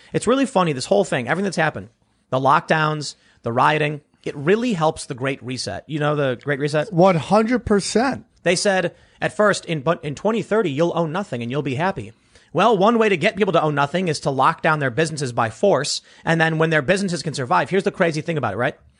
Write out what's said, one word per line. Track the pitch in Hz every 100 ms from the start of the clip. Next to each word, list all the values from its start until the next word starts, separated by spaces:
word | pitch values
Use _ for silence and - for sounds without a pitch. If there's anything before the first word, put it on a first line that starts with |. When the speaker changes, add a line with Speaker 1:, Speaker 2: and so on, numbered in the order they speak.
| -
Speaker 1:
It's | 156 208
really | 269 269
funny, | 185 175
this | 127 -
whole | 196
thing, | 190 151 117
everything | 165
that's | 202 170
happened, | 156 120 92 _ _ _ -
the | 131
lockdowns, | 135 160 - 160 156 151 143 - _ _
the | 120
rioting, | 117 143 151 147 147 _ _
it | -
really | 147 139 214 247
helps | 175 156 160
the | -
Great | 127 135 139
Reset. | 117 127 - 95 -
You | 151
know | 147 147
the | 139 117
Great | 139 139
Reset? | 147 151 147
Speaker 2:
One | 165 190 170
hundred | 120 202 226 247 -
percent. | 208 - 208 269 240 - _
Speaker 1:
They | 170 180
said | 202 190 175 - _ -
at | 156 -
first, | 208 180 -
"In, | 160
but | 131 170
in | 147
twenty | 131 202 226
thirty, | - 214 185
you'll | 135 170 160
own | 165
nothing | 175 208 123
and | 117
you'll | 139
be | 143
happy." | 127 180 170 104 - _ _ _
Well, | 160 214 208
one | 202 233
way | 220
to | 180
get | 185 185
people | 196
to | 165
own | 156
nothing | 143 139 175 185
is | 147
to | 151
lock | 135 156 160
down | 165 151
their | 135
businesses | 117 160 151 135
by | 120 113
force. | - 202 143 - - _ -
And | - 165
then | 160 160
when | 165
their | 156
businesses | 131 190 196 165
can | 156
survive, | 143 127 180 147
here's | 190
the | 190
crazy | - 170 151
thing | 160 156
about | 117
it, | 95
right? | 131 - _ _